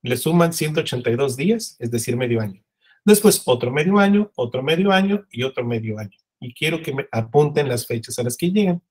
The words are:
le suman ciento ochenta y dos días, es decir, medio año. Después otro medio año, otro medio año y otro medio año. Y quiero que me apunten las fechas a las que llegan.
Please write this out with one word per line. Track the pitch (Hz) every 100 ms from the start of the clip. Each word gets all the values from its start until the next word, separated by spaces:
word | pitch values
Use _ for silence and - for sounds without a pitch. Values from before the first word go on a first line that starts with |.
le | 123 123
suman | 160 170 170
ciento | 165 156 156
ochenta | - 127 123
y | 120
dos | 139 123
días, | 165 226 - _
es | 117
decir, | 117 120 120
medio | 123 117
año. | 104 95 _ _ _ _
Después | - 208 214 - -
otro | 120 123
medio | 139 165 202
año, | 196 202 208
otro | - 120 127
medio | 135 165 196
año | 190 196 202 -
y | -
otro | 131 131
medio | 120 117 110 107
año. | 104 _ _ _
Y | 123
quiero | - 156 165
que | 160
me | 135 135
apunten | 117 113 143 147 147 139
las | 120 -
fechas | 120 117 120
a |
las | 123 120
que | 175
llegan. | 196 196 175 _